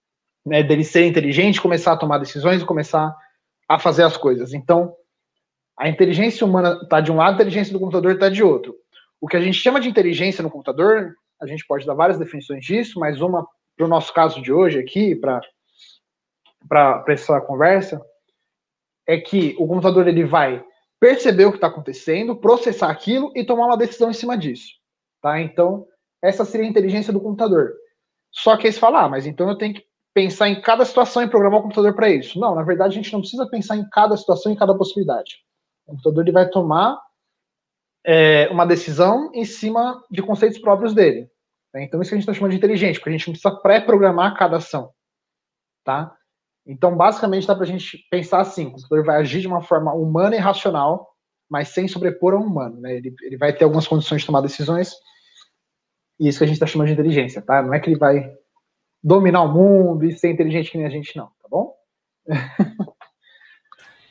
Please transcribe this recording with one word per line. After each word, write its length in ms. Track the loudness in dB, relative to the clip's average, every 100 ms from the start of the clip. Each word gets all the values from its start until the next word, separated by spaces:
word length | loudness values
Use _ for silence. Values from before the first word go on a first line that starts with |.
| _ _ _ _ -2
né, 180 | 0
dele 220 | 2 2 2
ser 200 | 2 2
inteligente, 540 | 2 0 0 0 0
começar 320 | -2 -2 0
a 60 | 0
tomar 200 | 0 -2
decisões 440 | -4 -4 -2 -2
e 40 | -2
começar 480 | -6 -2 -2 -2 -6 _ _ _ _ -2
a 100 | 0
fazer 260 | 0 4
as 120 | 2 2
coisas. 380 | -2 -2 -4
Então, 420 | -10 0 2 0 -8 _ _ _ _ _ _ _ -8
a 120 | -6
inteligência 580 | 2 2 2 -2 0 0
humana 320 | 2 0 -2 0
tá 140 | 0
de 100 | 2
um 60 | 2
lado, 140 | 2
a 20 |
inteligência 400 | 4 0 0 -4
do 60 | -4
computador 360 | -4 -2 0 2
tá 120 | 0
de 120 | 4
outro. 320 | 2 2 -4 -18 _ _ _ -14
O 80 | -4
que 80 | -2
a 60 |
gente 160 | -2 0
chama 240 | 0 0
de 80 | 0
inteligência 520 | 0 0 0 -4 -4
no 80 | -8
computador, 640 | -8 -10 0 2 2 0 -12 _ _
a 40 | -14
gente 220 | -14 -6
pode 180 | -6 -4
dar 80 |
várias 240 | 0 0 0
definições 460 | -6 -10 -12 -14
disso, 340 | -6 -6 -6 -6
mas 220 | -6 -4
uma 260 | -4 -4 -6 _ _ -6
pro 140 | 0
nosso 240 | 0 0
caso 280 | 0 0 0
de 120 | -2
hoje 260 | 2 2 0
aqui, 340 | -6 -2 -2
pra, 280 | -2 -4 -4 -8 _ _ _ -20 _ _ _ _ _ _ _ 0
pra, 300 | 4 4 2
pra 140 | -2
essa 280 | -2 0 -2
conversa, 600 | -2 0 2 2 0 -10 -14 _ _ _ _ _ _ _ _ _ -2
é 120 | -2
que 400 | 0 0 0 -2
o 80 | -2
computador, 400 | 0 2 4 4
ele 160 | 2
vai 400 | 2 2 0 -4 -12 _ _ 4
perceber 420 | 4 4 2 4
o 80 | 4
que 80 | 4
tá 80 | -4
acontecendo, 640 | -4 -14 -12 -4 -4 -4
processar 560 | -2 2 2 2 -2 -4
aquilo 440 | -4 -4 -2 -4 -6
e 80 |
tomar 220 | -4 0 0
uma 120 | 0
decisão 320 | -2 -2 -2
em 40 |
cima 240 | -2 -6 -6
disso, 320 | -6 -8 -14 _ _ _ _ _
tá? 200 | -4 -4
Então, 460 | -4 0 0 0 -10 _ _ _
essa 240 | -2 0 -4
seria 200 | -4 0
a 40 |
inteligência 420 | 0 0 -2 -2
do 80 | -4
computador. 540 | -4 -4 0 2 0 -4 -20 _ _ _ _
Só 240 | -2 2 4
que 120 | 2
aí 60 |
você 60 | 2
fala, 240 | 2 4
"Ah, 60 | 2
mas 160 | 0 -8
então 240 | -4 -4
eu 80 | -2
tenho 160 | -6
que 100 | -8 _ _ _
pensar 340 | 0 0 0 0
em 140 | 0
cada 240 | 2 2 4
situação 380 | 2 0 0
e 40 | 2
programar 320 | 2 4 2
o 40 |
computador 300 | 0 2 2 4
pra 140 | 2
isso." 300 | 2 -2 -4
Não, 160 | -2 -2
na 80 |
verdade, 300 | -2 0 0
a 80 | -2
gente 100 | -8
não 80 | -8
precisa 280 | -8 -8 -8
pensar 260 | -6 -6 -6
em 140 | -2
cada 260 | 2 2 2
situação 360 | 0 -2 0
e 40 | -2
cada 220 | 0 0
possibilidade. 640 | 0 -4 -4 -4 -8 -18 _ _ _ _ _
O 60 |
computador, 320 | -4 -2 0
ele 80 | 2
vai 160 | 4 4
tomar, 500 | 2 0 0 0 -2 -12 _ _ _ _ _ _ _ _ _
é, 440 | 2 4 6 6 4
uma 140 | 2 2
decisão 640 | 2 0 2 2 2 -2
em 100 | -8
cima 600 | -8 -6 -4 -2 -2 -6 _
de 100 | -8
conceitos 380 | -4 0 0 0
próprios 340 | 0 2 2
dele, 340 | 4 4 2 -8 _ _ _ _
né? 100 | -16
Então, 160 | -8 -6
isso 100 | -4
que 60 | -4
a 40 |
gente 80 | -4
tá 60 |
chamando 180 | -2 -2
de 60 | 0
inteligente, 420 | 0 2 -2 -2
porque 100 | -6
a 40 |
gente 140 | -6 -6
não 60 |
precisa 220 | -4 -4 0
pré-programar 760 | 2 2 4 4 4 2 -2 0
cada 200 | 0 0
ação, 340 | -6 -10 -12 _ _ _ _ _ _ _ _ _
tá? 320 | -6 -6 -6 _ _ _ _ _ -18
Então, 280 | -2 0 4
basicamente, 520 | 2 2 -2 -2 -2
dá 80 | -2
pra 100 | -2
gente 420 | -6 -10 -18 -6
pensar 300 | -6 -2 0
assim: 260 | 0 -4 -10
o 40 |
computador 320 | -10 -2 0
vai 140 | 2 0
agir 240 | 0 -4
de 60 | -4
uma 140 | -6
forma 300 | 0 0 0
humana 420 | -2 -2 0 0 2
e 40 |
racional, 760 | 0 0 -2 0 -2 -2 -8 _ _ _ -10
mas 200 | -8 -6
sem 180 | -4 -4
sobrepor 460 | -2 -4 0 0
ao 80 | 0
humano, 380 | 0 -4 -6 -12
né? 160 | -10 -10
Ele, 200 | -10 -14
ele 140 | -14 -2
vai 160 | -2
ter 100 | 4
algumas 240 | 2 2 0
condições 340 | -2 -2 -6
de 60 | -2
tomar 140 | -2
decisões, 520 | -2 -6 -4 -4 -4 -8 _ _ _ _ _ _ _ _ _ _ _ -2
e 80 | -2
isso 80 | 2
que 60 | 0
a 20 |
gente 120 | 0
tá 60 | -2
chamando 220 | 0 0
de 60 |
inteligência, 480 | 0 0 0 -2 -8
tá? 200 | -2 0
Não 120 | 0
é 60 | -2
que 100 | -2
ele 100 | 0
vai 320 | 2 2 -2 -16 _ _ _ _ _ _
dominar 380 | 2 4 4 2
o 80 | 2
mundo 540 | 4 6 6 4 0 -2
e 80 |
ser 160 | -2 -4
inteligente 420 | 0 -2 -2 -4
que 60 | -6
nem 100 | -6
a 20 |
gente, 280 | -8 -12 -16
não, 80 | -18 _
tá 80 | -8
bom? 260 | -6 -6 -10 _ _ _ _ -8
<laughs> 720 | -6 -6 -4 -4 -4 -12 _ -20 _ _ _ _ _ _ _ -20 _ _